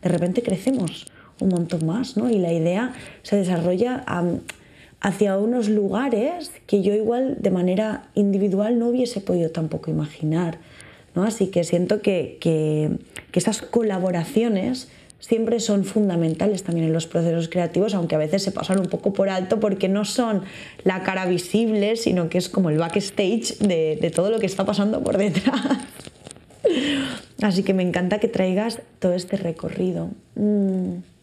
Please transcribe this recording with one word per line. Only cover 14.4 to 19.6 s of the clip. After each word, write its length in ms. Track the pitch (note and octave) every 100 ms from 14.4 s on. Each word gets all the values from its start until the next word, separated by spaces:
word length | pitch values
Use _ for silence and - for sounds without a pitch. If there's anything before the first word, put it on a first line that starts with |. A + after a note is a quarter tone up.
| A#3 G3+ A3 B3+ - - - -
siempre 380 | - A3+ A3 A3+
son 260 | G#3 G3+
fundamentales 760 | F#3+ A3 G#3 E3+ E3 D#3+ G3 F#3+
también 240 | - E3+ D#3+
en 60 |
los 140 | D#3+ D#3+
procesos 400 | E3+ E3+ E3 E3
creativos, 460 | F3+ E3+ E3 G#3+
aunque 200 | G3 E3
a 40 | D#3
veces 240 | D3+ F#3+
se 100 | G3
pasan 260 | F#3+ - F#3+
un 80 | F#3
poco 260 | G3+ G#3+
por 160 | G3+ G3
alto 300 | F#3 F#3
porque 300 | A3